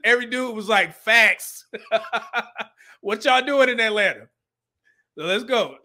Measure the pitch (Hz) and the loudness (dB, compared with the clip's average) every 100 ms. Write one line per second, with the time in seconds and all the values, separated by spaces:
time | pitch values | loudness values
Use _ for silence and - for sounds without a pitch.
0 | 220 247 233 247 254 214 202 208 170 - | 2 2 0 -6 -6 -6 0 0 0 -4
1 | - 233 214 180 - - - 214 - 220 | 2 4 4 2 -8 -18 -18 -18 -4 -4
2 | - 226 - 240 - - - _ _ _ | -2 -8 -6 -8 -8 -12 -16 _ _ _
3 | 202 220 262 254 262 277 254 233 220 214 | -6 -2 2 2 2 2 2 2 0 2
4 | 190 - - _ _ _ _ _ _ _ | 0 -2 -12 _ _ _ _ _ _ _
5 | _ - 165 202 240 254 143 135 | _ -10 -4 -4 -2 -2 -2 -8